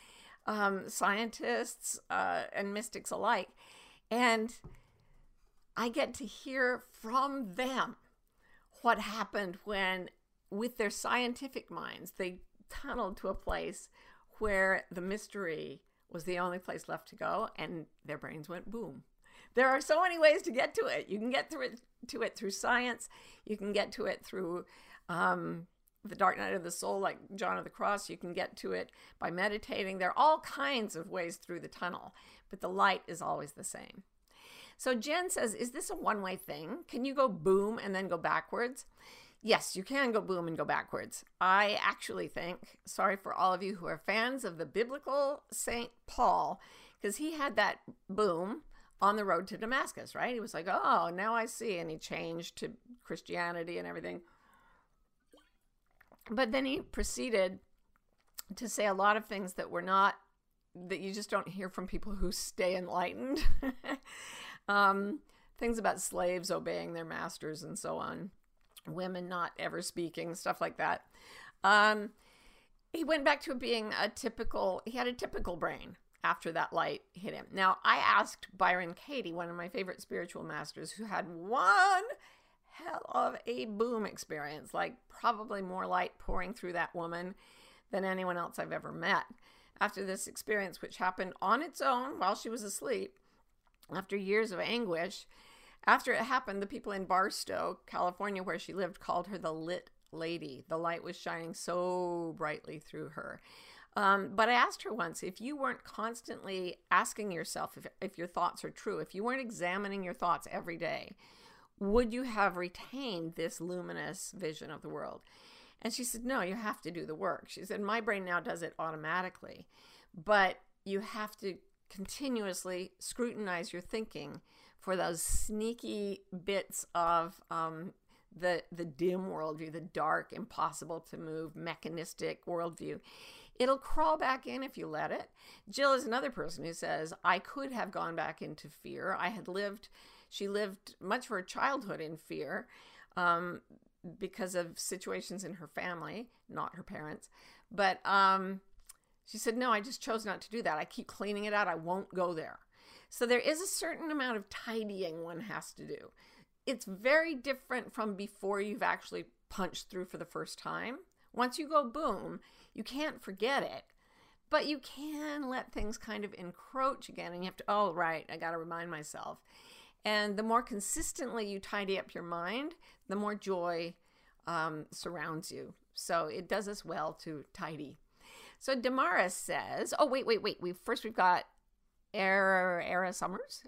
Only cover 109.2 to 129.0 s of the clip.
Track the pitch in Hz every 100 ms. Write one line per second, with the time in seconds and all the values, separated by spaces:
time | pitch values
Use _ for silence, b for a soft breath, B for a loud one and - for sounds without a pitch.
109.2 | 226 262 240 175 175 190 202 196 180 175
110.2 | 175 160 - 196 175 170 160 143 - -
111.2 | B B B B B _ 196 226 226 247
112.2 | 254 208 196 175 180 - - 254 269 175
113.2 | 165 160 165 - 170 180 175 170 151 175
114.2 | - - 160 156 - 147 151 151 147 -
115.2 | B B B B B B 226 233 247 226
116.2 | 240 269 180 220 214 - - 170 156 156
117.2 | 185 156 - - 190 202 202 226 220 202
118.2 | 185 175 165 170 165 - 160 156 156 175
119.2 | 185 - - - - B B B B 185
120.2 | 160 208 190 - - _ 196 196 214 226
121.2 | 214 - 196 175 - _ _ - 190 -
122.2 | 277 240 202 180 185 180 185 - - -
123.2 | 240 214 202 175 170 175 - 220 220 -
124.2 | 147 - b b b b - 185 170 165
125.2 | - - - 214 220 240 226 214 202 190
126.2 | - 185 185 196 - - - 175 170 170
127.2 | 165 - - 165 160 160 175 - _ b
128.2 | b 165 180 170 - 175 170 143